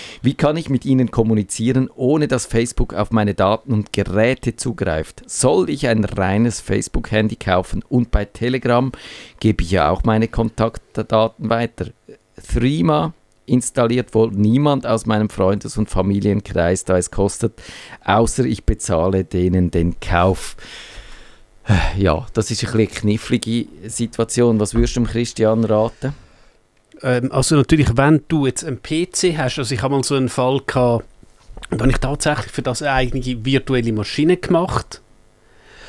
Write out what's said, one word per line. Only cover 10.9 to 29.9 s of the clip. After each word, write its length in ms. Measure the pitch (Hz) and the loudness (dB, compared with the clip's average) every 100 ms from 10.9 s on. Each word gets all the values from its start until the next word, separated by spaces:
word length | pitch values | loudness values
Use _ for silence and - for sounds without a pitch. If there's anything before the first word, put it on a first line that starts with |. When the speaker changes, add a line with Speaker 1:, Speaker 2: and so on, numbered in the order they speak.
| - 107 110 113 - 110 | -8 0 2 2 -2 -2
Speaker 1:
weiter. 380 | 117 117 - - - - - _ - - | -2 -2 -6 -10 -12 -20 -20 _ -20 -4
Threema 600 | 123 123 156 165 151 165 - _ _ - | 0 2 2 2 2 0 -6 _ _ -2
installiert 680 | 127 - - 117 123 - | -2 0 0 2 0 0
wohl 160 | 110 113 | 2 2
niemand 540 | 101 104 127 147 135 - | 2 2 4 2 0 0
aus 200 | 113 117 | -2 0
meinem 240 | 107 107 | 0 0
Freundes- 480 | - 95 101 - 107 | 0 0 0 -4 -6
und 120 | 107 | -2
Familienkreis, 920 | - 92 98 101 101 - 85 85 95 | -2 0 0 0 -2 -2 0 0 0
da 140 | - 92 | 0 -2
es 140 | - | 0
kostet, 420 | - 98 - 110 - - - - - | -2 -2 -2 -6 -6 -20 -20 -20 -8
außer 400 | - 104 117 - | 0 2 2 0
ich 220 | 127 113 - | -2 -2 -2
bezahle 580 | 107 - 82 90 95 | -2 0 0 2 0
denen 480 | 90 92 90 92 87 | 0 0 2 2 2
den 280 | 87 85 - | 2 0 -2
Kauf. 560 | - 87 92 92 - - - - - - - - - - - - - 92 - 90 | 0 2 2 0 -6 -14 -18 -20 -20 -20 -20 -20 -20 -20 -20 -8 0 2 2 2
Ja, 280 | 92 80 - | 2 0 -2
das 180 | 113 - | -4 -2
ist 80 | 110 | -4
ein 60 | - | -2
bisschen 140 | 113 | 0
eine 80 | 104 | 0
knifflige 800 | - 107 107 - 123 113 117 - 78 107 | 0 -2 -2 0 -2 0 -4 -4 -10 -10
Situation. 760 | - 113 - 113 123 120 110 | -6 -4 -2 -2 2 4 4
Was 140 | 104 | 2
würdest 240 | 113 117 123 | 0 0 0
du 20 | |
dem 60 | 107 | -2
Christian 560 | 113 120 - 110 113 | -2 -4 0 2 2
raten? 500 | 110 107 117 - 135 143 - _ _ _ _ _ _ - | 2 2 0 -4 -10 -10 -16 _ _ _ _ _ _ -8
Speaker 2:
Ähm, 300 | - 123 127 | -2 -2 0
also 240 | 135 - 151 | 0 2 4
natürlich, 400 | 131 156 131 117 | 4 4 4 4
wenn 260 | 139 156 - | 4 4 2
du 200 | 160 135 | 0 0
jetzt 180 | - 160 | -2 -8
einen 140 | 113 | -10
P 300 | - 156 180 | -6 -4 -4
C 260 | - 180 156 | 0 0 0
hast, 220 | 131 - | -4 -4
also 140 | 117 | -4
ich 80 | 123 | -2
habe 140 | 135 | 0